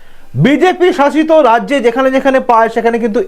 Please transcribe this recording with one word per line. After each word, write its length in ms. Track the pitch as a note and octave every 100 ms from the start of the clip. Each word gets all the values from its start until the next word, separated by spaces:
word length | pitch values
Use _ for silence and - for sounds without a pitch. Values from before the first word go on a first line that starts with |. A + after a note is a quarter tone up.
| - - -
বিজেপি 580 | A#2+ F3+ C#4+ F4+ F4+ F4+
শাসিত 380 | D4+ C#4+ C4+ D#4
রাজ্যে 500 | D#4+ C4+ A3+ G3 C#4
যেখানে 300 | A#3 A#3 C4
যেখানে 300 | C4 C4+ C4+
পায়, 280 | B3+ A3+ A3+
সেখানে 300 | A#3 A3+ A3+
কিন্তু 220 | A3+ G#3